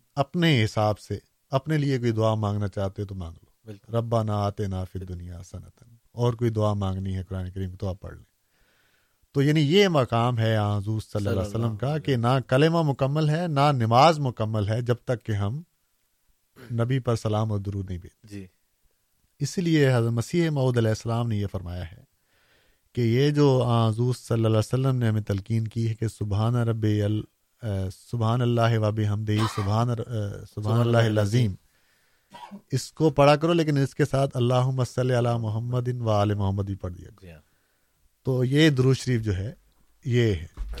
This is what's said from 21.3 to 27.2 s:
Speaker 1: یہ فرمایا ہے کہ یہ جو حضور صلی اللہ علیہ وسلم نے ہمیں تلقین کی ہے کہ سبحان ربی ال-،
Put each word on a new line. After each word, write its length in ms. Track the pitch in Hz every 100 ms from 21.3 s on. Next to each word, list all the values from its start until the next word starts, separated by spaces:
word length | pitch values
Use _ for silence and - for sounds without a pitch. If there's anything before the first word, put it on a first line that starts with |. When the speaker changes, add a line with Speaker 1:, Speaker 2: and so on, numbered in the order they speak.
| 104
Speaker 1:
یہ 100 | 101
فرمایا 460 | 95 92 87 85
ہے 120 | - - _ _ _ _ _ _ _ _
کہ 80 | -
یہ 300 | 117 117 147
جو 320 | 147 143 131
حضور 520 | 123 117 113 110 123
صلی 200 | 123 -
اللہ 120 | 117 113
علیہ 120 | 110
وسلم 380 | 107 127 135 127
نے 120 | 113
ہمیں 120 | 107
تلقین 480 | 104 98 98 113 110
کی 200 | 117 113
ہے 60 |
کہ 140 | 110 110
سبحان 460 | - 107 101 110
ربی 480 | 123 117 113 107 104
ال-، 220 | 101 107